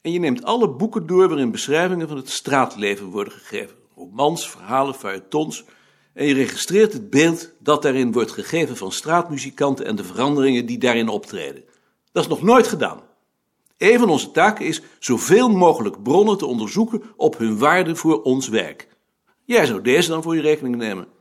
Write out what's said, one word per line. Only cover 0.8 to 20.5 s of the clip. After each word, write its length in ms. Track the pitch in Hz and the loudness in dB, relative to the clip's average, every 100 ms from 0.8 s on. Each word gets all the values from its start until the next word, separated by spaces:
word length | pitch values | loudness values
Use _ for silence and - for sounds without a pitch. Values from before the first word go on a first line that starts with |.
| 220 226 160 | -4 -4 0
door 220 | 180 185 | 4 4
waarin 220 | 165 127 | 2 -2
beschrijvingen 580 | 107 - 151 180 180 160 | -4 -2 0 0 -2 -6
van 80 | 147 | -10
het 140 | - | -10
straatleven 760 | - - 139 120 104 101 101 101 | -10 -2 0 0 -2 -4 -4 -6
worden 260 | 98 101 | -8 -8
gegeven. 440 | - - 107 104 _ _ _ | -10 -14 -12 -12 _ _ _
Romans, 540 | - 101 143 165 - | -18 -2 -2 -2 -10
verhalen, 440 | - 92 127 139 | -14 -4 -2 -2
feuilletons. 680 | 131 104 98 - 151 156 - - _ _ _ _ | -4 -8 -10 -4 -4 -4 -8 -16 _ _ _ _
En 140 | - 147 | -4 0
je 80 | |
registreert 580 | 135 120 - - 185 214 | 2 0 -4 0 4 4
het 180 | 165 101 | 2 -2
beeld 420 | 135 165 165 - _ | 4 4 2 -8 _
dat 240 | - 147 | 0 0
daarin 300 | 147 131 123 | 2 0 0
wordt 180 | 110 110 | 0 -2
gegeven 460 | - 98 160 156 123 | -6 -6 -4 -4 -6
van 160 | 95 | -8
straatmuzikanten 920 | - 147 170 170 143 135 - 143 135 - | -10 -2 -2 -2 -8 -12 -2 -2 -2 -4
en 100 | 104 | -6
de 80 | |
veranderingen 600 | 90 - 131 147 135 123 117 | -8 -4 -2 2 2 2 -2
die 120 | 120 | -2
daarin 300 | 123 117 113 | 0 2 0
optreden. 560 | 104 - 98 73 71 - _ _ _ _ | -4 -6 -10 -10 -12 -20 _ _ _ _
Dat 100 | - | -4
is 60 | 156 | -2
nog 140 | 143 | -2
nooit 240 | 165 247 226 | 4 4 4
gedaan. 340 | 170 120 - - _ _ _ _ _ _ _ | 0 -4 -6 -20 _ _ _ _ _ _ _
Een 200 | 175 233 | 4 4
van 100 | 233 | 4
onze 220 | 147 - | 2 0
taken 360 | - 190 214 147 | 2 2 2 -6
is 160 | 160 - _ | -8 -10 _
zoveel 520 | - 117 - 196 254 | -2 -2 4 4 6
mogelijk 520 | 196 175 156 104 95 | 6 4 4 -2 -6
bronnen 360 | 104 156 214 196 | 0 4 4 2
te 80 | 143 | -2
onderzoeken 560 | 120 107 170 226 220 - _ | -4 -4 -2 -2 -2 -8 _
op 220 | - - | -2 0
hun 200 | 113 107 | -4 2
waarde 380 | 139 180 165 165 | 2 2 0 -2
voor 260 | 156 151 | 0 0
ons 260 | - 131 131 | 2 0 0
werk. 400 | 107 82 - - _ _ _ _ _ | -2 -4 -8 -20 _ _ _ _ _
Jij 220 | - 240 151 | 0 2 2
zou 160 | 104 | 0
deze 280 | 101 139 175 | 2 2 2
dan 120 | 165 | -2
voor 120 | 160 | -2
je 60 | 165 | -2
rekening 340 | 151 | 0